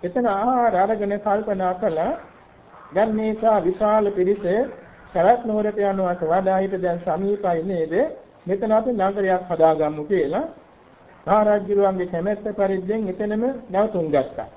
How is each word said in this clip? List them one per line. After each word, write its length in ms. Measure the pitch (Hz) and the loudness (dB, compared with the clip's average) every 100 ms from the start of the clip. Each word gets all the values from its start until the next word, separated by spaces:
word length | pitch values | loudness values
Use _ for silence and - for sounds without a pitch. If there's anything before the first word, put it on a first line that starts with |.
එතන 240 | 175 214 240 | -4 -2 0
ආහාර 460 | 196 226 254 240 190 | 0 0 2 2 2
අරගෙන 400 | 196 214 202 202 | 2 0 -2 -2
කල්පනා 560 | 208 202 208 196 185 | 0 0 0 -2 -2
කළා, 380 | 185 208 160 185 320 - - - - - - - | 0 -2 0 -2 -4 -10 -20 -20 -20 -20 -20 -6
"දැන් 220 | 160 226 | 0 0
මේ 200 | 214 220 220 | 0 -2 0
සා 220 | 226 214 | 2 2
විශාල 460 | 170 185 214 214 202 | 2 0 2 4 2
පිරිස 340 | 202 180 202 175 202 269 - - - - | 0 0 0 0 0 -2 -6 -20 -20 -8
සවැත් 340 | 185 180 240 | 2 4 4
නුවරට 340 | 233 214 214 214 | 2 -2 -2 0
යනවට 440 | 202 190 185 180 | 0 0 -2 -2
වඩා 360 | 160 175 190 190 | 0 2 2 0
ඊට 160 | 196 190 | 0 -2
දැන් 220 | 180 175 | -2 -2
සමීපයි 640 | 175 160 196 208 202 170 | -2 -2 -2 -2 -2 -2
නේද? 300 | 175 180 160 170 302 - - - | -2 -2 -2 0 -2 -4 -18 -18
මෙතන 300 | - 190 214 | -6 -4 2
අපි 200 | 220 226 | 2 2
නගරයක් 520 | 233 190 202 196 185 180 | 0 0 0 0 0 0
හදාගමු" 580 | 165 160 156 151 151 | 4 4 4 0 -2
කියලා 440 | 151 196 143 180 320 - - - - - - - | -2 0 0 -2 -4 -10 -20 -20 -20 -20 -20 -16
මහරජුරුවන්ගේ 840 | - 208 214 208 196 202 196 185 180 | 0 2 4 2 2 2 2 0 -4
කැමැත්ත 380 | 180 185 208 214 | -4 -4 -4 -6
පරිද්දෙන් 480 | 208 196 190 180 220 208 | -2 0 0 -2 -4 -4
එතනම 360 | - 208 214 240 269 - | -4 -4 -2 -2 -4 -4
නැවතුම් 420 | 185 214 202 156 | 0 0 0 0
ගත්තා. 420 | 143 131 - 107 | 0 0 -6 -12